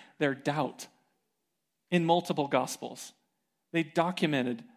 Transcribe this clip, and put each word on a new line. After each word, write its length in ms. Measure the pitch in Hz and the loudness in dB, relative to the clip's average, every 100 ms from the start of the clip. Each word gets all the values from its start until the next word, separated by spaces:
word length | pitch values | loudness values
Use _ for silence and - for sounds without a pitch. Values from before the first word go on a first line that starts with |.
| - - | -14 -2
their 160 | 143 | -2
doubt 540 | 135 147 151 127 - - _ _ _ _ _ _ _ _ _ - | 0 -2 -2 -2 -4 -18 _ _ _ _ _ _ _ _ _ 0
in 120 | 180 | 2
multiple 440 | 165 175 - 147 139 | 4 2 2 -2 0
Gospels. 640 | 135 127 - 143 - - _ _ _ _ _ _ | 0 0 -6 -10 -12 -16 _ _ _ _ _ _
They 120 | 165 | -4
documented 800 | 147 175 170 185 160 139 123 117 - | -2 0 -2 0 0 2 0 -4 -10